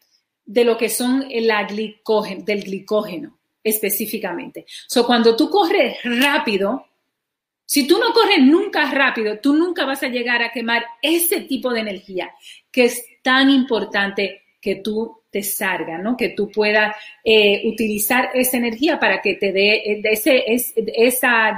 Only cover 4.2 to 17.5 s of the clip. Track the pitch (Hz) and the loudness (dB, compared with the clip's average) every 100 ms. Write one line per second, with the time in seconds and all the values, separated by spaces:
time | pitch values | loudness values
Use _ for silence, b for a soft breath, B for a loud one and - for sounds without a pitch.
4.2 | 190 175 170 - - B B - 233 233 | -8 -8 -12 -16 -18 B B 0 2 4
5.2 | 226 226 302 392 339 392 247 - 247 240 | 4 4 2 2 2 2 0 -2 -4 0
6.2 | 277 294 277 196 196 269 - _ _ _ | 2 2 0 0 -2 -4 -10 _ _ _
7.2 | _ _ _ _ - 285 269 370 466 466 | _ _ _ _ -4 -2 2 2 4 2
8.2 | 415 392 262 330 403 330 294 277 262 247 | 4 6 6 6 2 -2 -2 2 0 0
9.2 | 214 208 277 294 359 349 269 269 285 240 | -4 -2 2 2 2 -2 -4 -4 -4 -4
10.2 | 240 240 233 240 226 233 226 - 285 339 | -2 -2 -2 -4 -2 -2 -4 -6 -2 0
11.2 | 339 370 - 254 247 233 214 190 - 185 | 0 -2 -4 -4 -2 -4 -4 -10 -10 -8
12.2 | 165 B B B _ - 240 240 - _ | -8 B B B _ 2 2 0 -10 _
13.2 | - 262 269 277 247 220 202 208 196 196 | 2 4 6 4 2 -2 -2 -2 -2 -2
14.2 | 196 180 _ _ - 190 214 214 226 - | -4 -6 _ _ -6 -4 -4 -4 -6 -10
15.2 | _ 202 196 - 196 180 165 165 196 247 | _ -8 -6 -4 -4 -4 -6 -6 -4 -2
16.2 | 196 - 202 214 208 214 208 208 B B | -4 -2 -4 0 2 2 0 -4 B B
17.2 | - 220 208 | 2 4 4